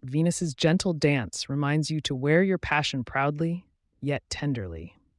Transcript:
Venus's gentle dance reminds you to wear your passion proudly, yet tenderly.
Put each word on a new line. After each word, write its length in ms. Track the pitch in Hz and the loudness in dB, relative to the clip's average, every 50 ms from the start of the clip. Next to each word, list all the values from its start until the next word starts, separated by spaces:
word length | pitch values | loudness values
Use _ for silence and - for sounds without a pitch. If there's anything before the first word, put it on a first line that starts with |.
| - | -8
Venus's 500 | 127 131 156 165 175 170 - 180 160 131 | -2 0 2 2 2 2 0 -2 -4 0
gentle 400 | - - 160 165 185 - 190 165 | 2 4 4 4 4 2 0 0
dance 560 | 147 - 151 143 131 110 - - - - - | 2 2 4 4 2 0 -4 -6 -8 -6 -4
reminds 420 | 135 143 143 143 147 156 151 - | -2 0 0 2 2 0 0 0
you 80 | 156 156 | -2 -4
to 160 | - - 143 | -4 -4 -4
wear 260 | 127 131 147 156 170 190 | -2 2 4 4 4 4
your 140 | 190 190 | 4 2
passion 460 | - - - 147 147 151 - - 135 117 | 0 0 0 0 0 0 0 -2 -4 -4
proudly, 600 | - - 135 139 147 147 147 165 165 170 180 - _ _ _ _ _ _ _ | -4 -2 0 0 0 0 0 -2 -2 -2 -4 -8 _ _ _ _ _ _ _
yet 240 | - 139 143 127 - - | -4 -4 -4 -4 -6 -8
tenderly. 680 | - - 147 147 135 120 98 90 82 80 82 85 - _ _ _ _ | -8 -4 -4 -2 -2 -2 -4 -6 -8 -10 -12 -14 -18 _ _ _ _